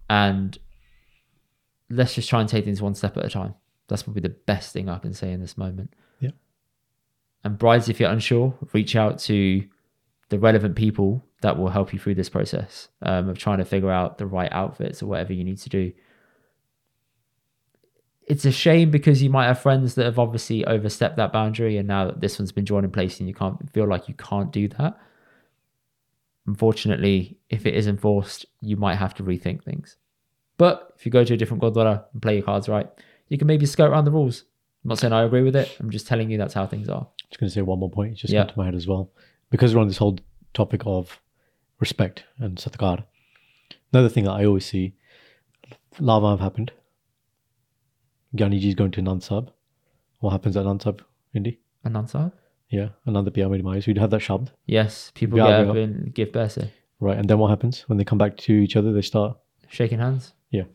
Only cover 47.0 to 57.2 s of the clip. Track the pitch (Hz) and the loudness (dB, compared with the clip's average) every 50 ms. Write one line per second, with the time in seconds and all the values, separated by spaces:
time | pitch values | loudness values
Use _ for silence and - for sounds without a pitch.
47 | _ _ _ _ _ _ _ _ _ _ _ _ _ _ _ _ _ _ _ _ | _ _ _ _ _ _ _ _ _ _ _ _ _ _ _ _ _ _ _ _
48 | _ _ _ _ _ - 127 110 104 98 101 98 95 101 95 - 101 95 87 101 | _ _ _ _ _ -8 -2 0 0 2 2 2 0 0 2 2 0 0 0 -2
49 | 92 95 95 90 - - 101 107 123 - _ _ _ _ _ _ _ _ _ _ | -2 -2 -2 -4 -4 -4 -4 -4 -4 -6 _ _ _ _ _ _ _ _ _ _
50 | _ _ _ - 110 98 95 92 - 107 90 101 98 98 98 101 - 107 101 - | _ _ _ -4 -2 -2 -2 0 0 0 0 0 0 0 -2 -2 -2 -4 -4 -6
51 | - _ _ _ _ _ - 110 101 120 117 _ _ _ _ _ - 117 110 110 | -12 _ _ _ _ _ -6 -4 -4 -4 -8 _ _ _ _ _ -8 -6 -6 -6
52 | 113 - - 139 156 180 - _ _ _ _ _ _ - 123 98 101 104 - _ | -6 -4 -4 -4 -4 -4 -6 _ _ _ _ _ _ -4 -4 -4 -4 -4 -8 _
53 | - 123 104 101 98 98 - 101 95 95 98 95 92 95 95 101 - 113 101 98 | -4 -2 0 0 0 0 0 0 0 0 0 -2 -2 -2 -4 -2 0 0 2 2
54 | 110 101 107 104 - - 95 98 127 - _ _ - - 110 110 107 107 - - | 2 2 2 0 0 -2 -2 -4 -4 -6 _ _ -4 0 2 2 2 0 -4 -10
55 | - - - - 117 101 117 110 110 107 104 104 104 101 110 113 110 107 104 95 | -18 -14 -6 -4 -2 2 4 6 8 8 8 6 6 2 2 0 -2 -2 -4 -6
56 | - - - - 107 - - 117 113 107 - - 110 104 - _ _ _ _ - | -8 -8 -4 -4 -4 -2 -2 -4 -4 -4 -4 -6 -8 -10 -10 _ _ _ _ -4
57 | 104 98 98 104 | -2 0 0 0